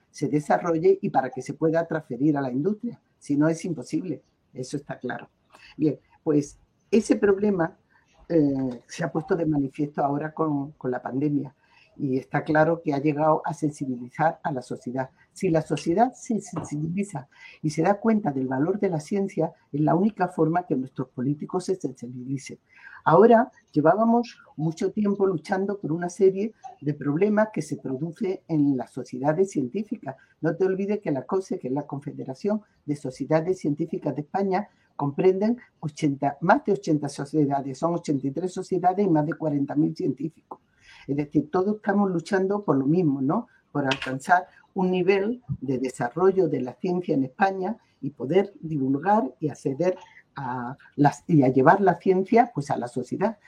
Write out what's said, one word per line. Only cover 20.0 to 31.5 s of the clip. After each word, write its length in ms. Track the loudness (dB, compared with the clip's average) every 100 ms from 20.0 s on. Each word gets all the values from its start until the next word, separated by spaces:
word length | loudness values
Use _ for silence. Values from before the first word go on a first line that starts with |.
| 2 0 -2
forma 400 | 0 0 0 0
que 80 | -4
nuestros 340 | -4 -8 -8
políticos 560 | -4 -2 -2 -4 -6 -4
se 100 | -4
sensibilicen. 840 | -6 -10 -14 -12 -8 -8 -8 -18 _ _ -20 -6
Ahora 480 | 4 8 8 8 4 _ _
llevábamos 640 | 2 4 4 4 2 0 -8 -16 -4
mucho 340 | -4 -2 -4
tiempo 340 | 0 -2 2 0
luchando 540 | 0 -2 -2 -2 -4
por 120 | -4
una 180 | -4 -4
serie 440 | 4 4 4 -4 -6 -20 -10
de 120 | -6
problemas 560 | -4 -2 0 2 2 0
que 120 | -2
se 140 | -6 -6
producen 640 | -6 -6 -6 -6 -6 -6 -2
en 300 | 2 2 2
las 140 | -4
sociedades 580 | -10 -10 -4 0 2 0
científicas. 680 | 0 -4 -4 -6 -8 -10 -14 _ -4
No 140 | -4 0
te 100 | 0
olvides 340 | 0 -2 -2
que 100 | -2
la 140 | -4
cose, 340 | -2 -4 -4